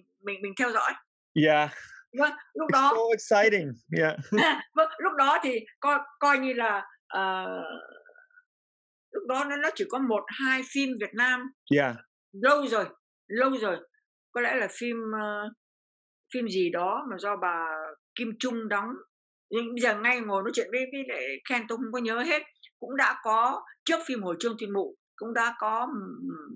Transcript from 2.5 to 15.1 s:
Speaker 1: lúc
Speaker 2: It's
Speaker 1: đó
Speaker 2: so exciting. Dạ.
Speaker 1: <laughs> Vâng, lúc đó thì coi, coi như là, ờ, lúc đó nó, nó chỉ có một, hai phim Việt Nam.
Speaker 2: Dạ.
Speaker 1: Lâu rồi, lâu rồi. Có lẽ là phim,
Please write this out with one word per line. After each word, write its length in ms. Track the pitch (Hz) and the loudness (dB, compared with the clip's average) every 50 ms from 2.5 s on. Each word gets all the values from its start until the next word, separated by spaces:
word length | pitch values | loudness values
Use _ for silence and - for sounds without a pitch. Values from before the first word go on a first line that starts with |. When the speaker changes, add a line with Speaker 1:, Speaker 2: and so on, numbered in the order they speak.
| _ | _
Speaker 1:
lúc 140 | - 320 294 | -6 -2 2
Speaker 2:
It's 40 | 277 | 4
Speaker 1:
đó 200 | 269 269 277 - | 6 6 6 6
Speaker 2:
so 60 | 220 226 226 226 214 - - 220 202 | 4 4 2 2 0 2 4 4 6
exciting. 300 | 214 220 208 196 160 139 120 - _ _ 160 165 | 6 6 4 4 0 -2 -6 -10 _ _ 2 2
Dạ. 180 | 160 156 156 - 139 - | 2 2 2 -2 -4 0
Speaker 1:
<laughs> 340 | 208 208 - 320 - - - - _ | 2 4 4 4 4 0 -4 -2 _
Vâng, 120 | 311 320 320 - - | 2 2 2 2 0
lúc 140 | 302 370 311 285 | -2 0 4 4
đó 200 | 269 277 311 339 - | 6 6 6 4 2
thì 160 | 269 247 226 220 - _ _ | 0 -2 -2 -4 -6 _ _
coi, 180 | - 285 294 277 285 - - _ | 0 2 2 2 0 -6 -4 _
coi 180 | 285 285 285 262 | 4 4 4 4
như 140 | 262 262 254 | 2 0 0
là, 300 | 240 233 220 202 196 190 - - _ _ | 0 0 0 0 -2 -4 -8 -16 _ _
ờ, 400 | _ - 190 190 190 190 185 185 185 185 185 170 160 165 165 - - - - - - - - _ _ _ - _ _ _ _ _ _ _ _ _ _ _ _ _ _ - | _ -2 0 0 0 0 -2 -4 -6 -6 -6 -8 -8 -12 -14 -16 -18 -20 -20 -20 -20 -20 -20 _ _ _ -20 _ _ _ _ _ _ _ _ _ _ _ _ _ _ -8
lúc 100 | - 196 240 | -8 -4 -2
đó 160 | 254 262 285 | 0 0 0
nó, 120 | 285 277 | -2 -2
nó 140 | 285 294 320 320 | -2 -2 -2 -2
chỉ 100 | - 392 - | -2 -4 -4
có 80 | - 262 | -2 -2
một, 240 | 269 240 220 202 - | 0 2 2 0 0
hai 340 | - 220 254 269 262 262 262 262 - - | -4 -6 -4 0 0 0 0 -2 -2 -2
phim 160 | 277 277 262 254 208 | -2 0 0 -2 -4
Việt 140 | 208 196 - | -6 -6 -2
Nam. 260 | 220 240 254 254 247 247 269 - _ _ - | 0 2 2 2 0 -2 -8 -12 _ _ 2
Speaker 2:
Dạ. 240 | 139 143 143 127 117 117 - _ _ _ _ _ - | 4 4 4 2 -2 -6 -12 _ _ _ _ _ -10
Speaker 1:
Lâu 340 | 196 214 269 294 294 285 | 0 4 6 6 6 4
rồi, 180 | 240 226 214 185 - - _ _ _ _ _ _ _ | 2 0 0 0 -2 -6 _ _ _ _ _ _ _
lâu 220 | 196 233 262 269 269 240 | 0 2 2 2 2 0
rồi. 160 | 220 202 175 160 - _ _ _ _ _ _ _ _ _ _ | 0 -2 -2 -4 -6 _ _ _ _ _ _ _ _ _ _
Có 80 | 240 | -2
lẽ 140 | 240 233 254 | 0 0 0
là 120 | 254 214 190 - - | 0 -2 -2 -4 -6
phim, 180 | 240 240 233 226 226 220 | -4 -4 -4 -4 -4 -4